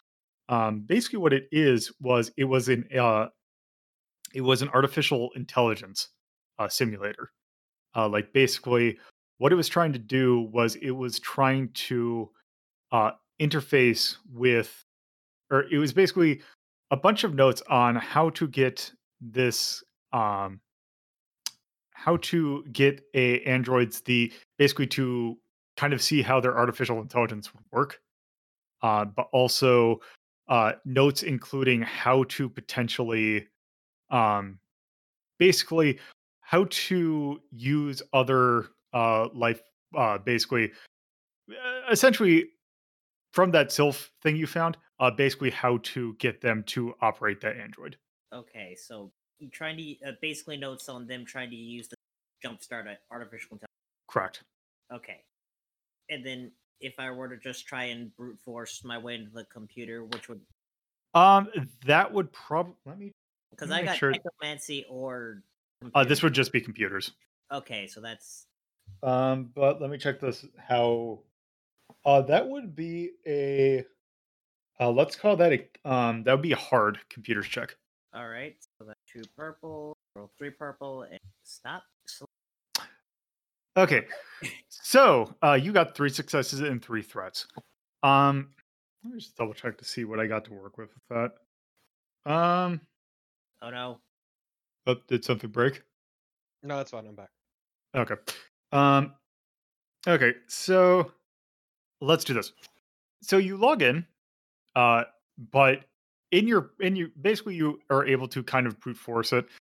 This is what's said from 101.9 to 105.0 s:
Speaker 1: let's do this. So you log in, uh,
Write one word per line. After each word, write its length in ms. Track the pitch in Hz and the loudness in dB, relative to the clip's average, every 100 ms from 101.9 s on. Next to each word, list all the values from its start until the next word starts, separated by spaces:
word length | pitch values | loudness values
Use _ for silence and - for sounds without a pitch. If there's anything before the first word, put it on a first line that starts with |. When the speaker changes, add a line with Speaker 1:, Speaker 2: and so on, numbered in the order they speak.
| - | -8
Speaker 1:
let's 220 | 143 160 | 0 0
do 100 | - 120 | 0 -4
this. 160 | 98 _ - _ _ _ _ _ | -6 _ -20 _ _ _ _ _
So 160 | - 196 | 0 2
you 200 | 190 196 | 2 2
log 240 | 233 294 | 2 4
in, 240 | 131 143 170 _ _ _ _ _ _ 127 | 2 2 -6 _ _ _ _ _ _ 2
uh, 300 | 120 117 | 4 4